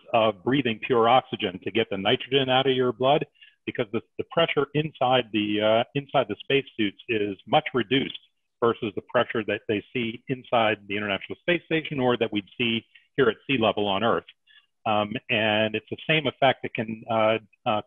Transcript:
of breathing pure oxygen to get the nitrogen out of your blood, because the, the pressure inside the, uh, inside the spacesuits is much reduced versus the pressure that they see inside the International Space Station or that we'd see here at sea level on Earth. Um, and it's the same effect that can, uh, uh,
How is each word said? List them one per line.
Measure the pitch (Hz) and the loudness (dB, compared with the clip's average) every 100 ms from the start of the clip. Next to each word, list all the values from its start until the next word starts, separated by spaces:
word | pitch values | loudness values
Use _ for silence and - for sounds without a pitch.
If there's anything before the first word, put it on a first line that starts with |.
| - | -2
of | 120 110 101 | 2 2 0
breathing | 120 139 127 110 - | -2 0 0 -2 0
pure | 123 113 | 4 6
oxygen | 127 - 117 107 90 | 4 2 -4 -6 -6
to | - | -4
get | 107 110 | -2 -2
the | 98 | -2
nitrogen | 98 127 - 135 131 | 0 0 0 -2 2
out | 127 135 | 2 2
of | 127 | 2
your | 123 | 0
blood, | 113 131 151 151 _ - _ - | 0 2 2 0 _ -20 _ -10
because | - 120 | -6 -4
the, | 113 - - | -4 -8 -12
the | - | -6
pressure | - 165 - 139 | 0 0 0 -2
inside | 147 156 - 127 127 117 | -2 -4 -2 2 2 0
the, | 107 104 104 | -2 -2 0
uh, | 107 113 123 143 | 2 2 2 -4
inside | 143 143 110 | -2 -2 -2
the | 101 | -4
spacesuits | - 139 131 - 104 - - | -2 -2 -2 -4 -4 -4 -6
is | 110 104 98 - | -4 -4 -6 0
much | 143 - | 0 0
reduced | 127 110 135 - - _ _ _ - | -4 0 0 -2 -8 _ _ _ -2
versus | 117 113 113 - | 0 0 -4 -8
the | - | -4
pressure | 123 117 120 104 | -2 0 -2 -4
that | 104 - | -6 -2
they | 104 - | -4 -4
see | 131 113 113 - | -6 -6 -8 -8
inside | 127 120 123 110 107 101 | -10 -2 0 2 -2 -6
the | 101 | -6
International | 104 95 - 190 | -4 -4 -6 -10
Space | - 170 - | -4 -4 -2
Station | 160 147 147 | -4 -4 -2
or | 127 123 | 0 2
that | 113 | 0
we'd | 104 98 - | -2 -6 -4
see | 120 113 - - _ - | -2 -2 -6 -20 _ 0
here | 123 | 2
at | 104 - | 2 -2
sea | 135 | 0
level | 110 95 104 | 2 2 0
on | 98 | 0
Earth. | 113 85 - - _ _ _ _ 113 | 2 0 -2 -20 _ _ _ _ -4
Um, | 107 104 110 - | -2 -2 -6 -4
and | 120 110 107 110 107 | 0 2 2 0 -4
it's | - | -8
the | 113 - | -12 -2
same | 156 139 | -2 -2
effect | - 135 - | 0 0 0
that | - - | -4 -8
can, | 110 110 117 | -8 -8 -4
uh, | 113 110 110 110 _ - | 2 2 0 -4 _ -4
uh, | 107 | -4